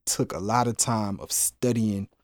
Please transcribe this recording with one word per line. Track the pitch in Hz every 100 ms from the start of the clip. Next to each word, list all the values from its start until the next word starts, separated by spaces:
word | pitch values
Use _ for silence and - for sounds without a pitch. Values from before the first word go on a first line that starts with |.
| -
took | - 120
a | 82
lot | 98 120 120
of | 110
time | - 110 104 98
of | -
studying | - - - 127 117 110 98 101 _